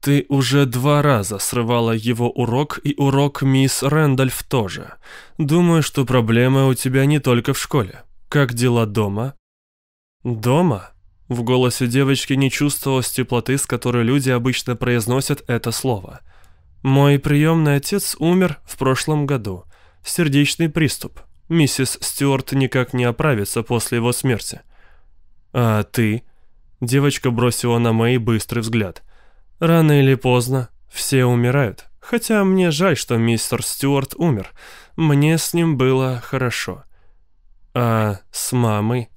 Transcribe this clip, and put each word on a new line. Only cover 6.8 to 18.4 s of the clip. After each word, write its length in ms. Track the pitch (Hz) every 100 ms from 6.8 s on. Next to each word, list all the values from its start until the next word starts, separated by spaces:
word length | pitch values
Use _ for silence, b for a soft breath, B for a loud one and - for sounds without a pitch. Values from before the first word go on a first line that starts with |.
| 135 131 139
не 140 | 151
только 340 | 135 120 120
в 60 | 135
школе. 440 | - 147 95 - - - -
Как 260 | 147 139
дела 320 | 117 123 120 110
дома?» 500 | 104 104 101 127 - _ _ _ _ _ _ _ _
«Дома?» 680 | 127 113 110 139 180 104 - _ _ _ _
В 140 | 120
голосе 440 | 117 127 127 - 123
девочки 460 | 123 135 139 -
не 180 | 135 139
чувствовалось 580 | - 147 139 - 131 120
теплоты, 480 | - 123 120 117 139
с 80 | -
которой 380 | 123 123 120
люди 260 | 117 143 135
обычно 460 | 127 120 123 - 120
произносят 680 | 123 120 107 127 135 143 -
это 240 | 120 117
слово. 480 | 113 131 110 90 - b b b b b -
«Мой 380 | 135 135 143 143
приёмный 580 | 147 147 151 165 151 143
отец 380 | - 202 - -
умер 400 | 160 180